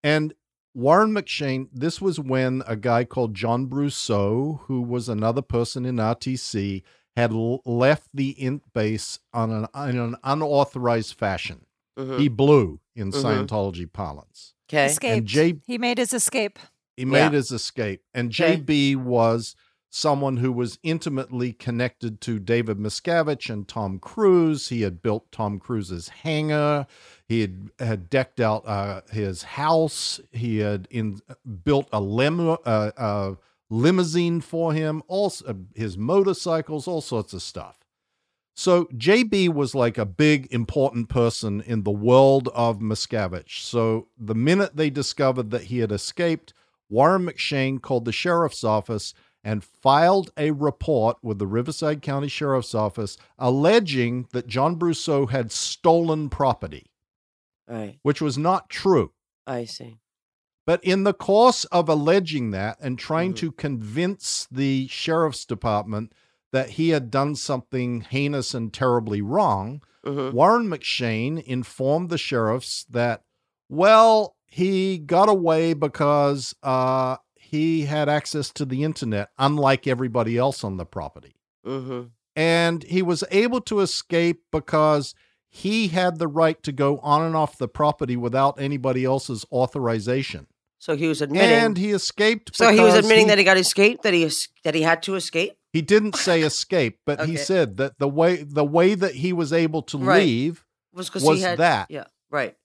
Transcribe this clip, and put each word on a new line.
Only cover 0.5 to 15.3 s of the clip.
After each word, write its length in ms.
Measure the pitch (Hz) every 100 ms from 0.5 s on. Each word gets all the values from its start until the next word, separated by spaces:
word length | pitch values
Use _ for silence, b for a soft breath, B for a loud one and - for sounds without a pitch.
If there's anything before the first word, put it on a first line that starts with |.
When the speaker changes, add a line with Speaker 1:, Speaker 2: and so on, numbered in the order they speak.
| _ _
Speaker 1:
Warren 400 | 127 127 175 220
McShane, 560 | 214 - - 143 131 131
this 300 | 127 151 165
was 180 | 190 160
when 440 | 135 131 131 131 127
a 80 | 110
guy 300 | 117 117 120
called 280 | - 117
John 340 | 98 117 120 131
Brousseau, 920 | 135 143 - - 104 101 113 143 151
who 180 | - 131
was 260 | 120 123 117
another 340 | 107 110 120
person 440 | 139 117 117 131 123
in 140 | 123
R 140 | 110 113
T 200 | - 131
C, 480 | - 107 101 98 - _ _ -
had 160 | 117
l-, 300 | 110 113 131 -
left 440 | 120 131 151 _
the 160 | 139 135 139
int 320 | 131 143 _
base 460 | 120 107 110 - - _
on 180 | 117 113
an, 160 | 110 110 139 143
in 80 | 123
an 180 | 117 120
unauthorized 920 | 131 143 151 143 139 131 123 117 110
fashion. 520 | - 107 90 - 80 _ _ _ -
Speaker 2:
Mm-hmm. 200 | 131 131
Speaker 1:
He 80 | 147
blew 500 | 110 139 147 98 76 _ 117
in 160 | 98
Speaker 2:
Mm-hmm. 140 | 139 127
Speaker 1:
Scientology 680 | 104 98 107 98 87 87
parlance. 640 | - 90 71 - - - _ _
Speaker 2:
Okay. 160 | 151 139
Speaker 3:
Escaped. 300 | 151 254 113
Speaker 1:
And 100 |
J- 320 | 107